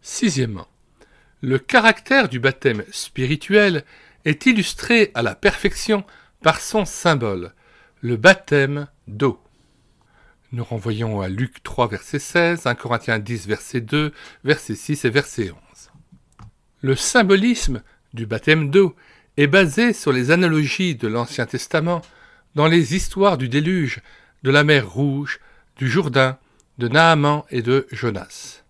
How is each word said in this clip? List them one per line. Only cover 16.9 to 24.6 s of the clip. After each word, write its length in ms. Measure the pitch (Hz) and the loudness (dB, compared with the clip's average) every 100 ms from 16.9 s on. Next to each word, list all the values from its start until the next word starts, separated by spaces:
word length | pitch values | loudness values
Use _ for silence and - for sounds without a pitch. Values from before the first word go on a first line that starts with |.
| 135 | -2
symbolisme 880 | - 254 196 196 226 240 - 120 _ _ _ | 2 2 4 4 4 0 -2 -2 _ _ _
du 120 | - 110 | -12 -6
baptême 440 | 110 - 156 147 | -4 2 2 4
d'eau 260 | 165 190 - _ _ _ - | 4 4 0 _ _ _ 0
est 100 | 147 | 4
basé 460 | 185 180 135 240 | 4 2 2 0
sur 200 | 214 - | 0 0
les 180 | 127 123 | 0 2
analogies 680 | 165 180 156 143 - 185 127 | 2 4 2 0 -2 -2 -2
de 120 | 113 | -4
l'Ancien 380 | 113 120 - 120 | -2 -4 -6 -6
Testament 560 | - - 160 160 175 - _ - _ _ | -6 -4 -2 0 -4 -6 _ -20 _ _
dans 120 | 147 156 | 0 4
les 300 | 165 139 180 | 4 2 -2
histoires 420 | - 190 196 160 | -4 0 0 2
du 100 | 127 | -2
déluge, 520 | 139 156 185 139 - _ - _ _ | -2 0 -2 -2 -6 _ -20 _ _
de 80 | 131 | 2
la 140 | 143 | 4